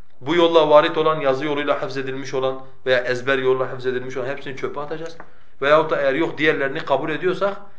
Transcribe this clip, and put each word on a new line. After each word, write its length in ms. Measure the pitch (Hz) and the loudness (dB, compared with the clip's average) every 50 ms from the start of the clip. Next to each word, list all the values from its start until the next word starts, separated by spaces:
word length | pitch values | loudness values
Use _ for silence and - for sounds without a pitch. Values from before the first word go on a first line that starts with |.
| - - - - | -10 -10 -10 -6
Bu 140 | 123 147 170 | -2 0 4
yolla 340 | 170 170 165 165 165 151 151 | 4 4 6 6 6 8 8
varit 280 | 147 151 160 160 160 | 8 8 8 6 2
olan, 220 | 156 156 156 156 151 | 0 0 2 0 2
yazı 260 | 139 135 131 135 151 | 2 0 0 0 0
yoluyla 360 | 151 143 143 143 143 139 - | -2 -2 0 0 0 -2 -2
hafzedilmiş 520 | 151 135 131 135 131 135 131 135 135 131 147 | -4 -6 -6 -6 -6 -6 -6 -8 -6 -4 -2
olan 280 | 131 131 131 131 131 - - - - - | -2 0 -2 -2 -4 -8 -12 -12 -6 0
veya 140 | 131 127 123 | 2 2 2
ezber 380 | - 131 127 120 120 135 135 | 2 0 -2 -2 0 0 0
yolla 340 | 131 131 131 131 131 127 127 | 2 2 2 2 2 0 -4
hafzedilmiş 460 | 135 127 123 127 123 123 123 131 - | -6 -4 -4 -2 -2 -2 -4 -6 -6
olan 100 | 135 120 | -6 -6
hepsini 300 | 135 143 - - 147 127 | -6 -6 -6 -8 -8 -8
çöpe 220 | - 127 - 135 143 | -6 -6 -6 -6 -8
atacağız. 380 | 147 147 160 156 165 165 - - - - - - - - - - | -8 -8 -8 -8 -10 -10 -10 -12 -12 -12 -12 -12 -12 -12 -6 -2
Veyahut 300 | 135 143 151 160 156 156 | 2 4 4 4 4 2
da 100 | 160 143 | 0 0
eğer 120 | 139 135 131 | 0 2 2
yok 240 | 156 160 160 - | 2 0 -2 -2
diğerlerini 420 | - 151 156 147 147 139 131 143 160 | 0 2 2 2 2 -2 -4 -4 -4
kabul 300 | - - 139 127 156 156 | -2 0 0 0 0 -2
ediyorsak, 480 | 151 147 175 180 175 - 190 202 196 - - - - | -4 -2 -2 -2 0 0 -2 -2 -2 -6 -10 -12 -12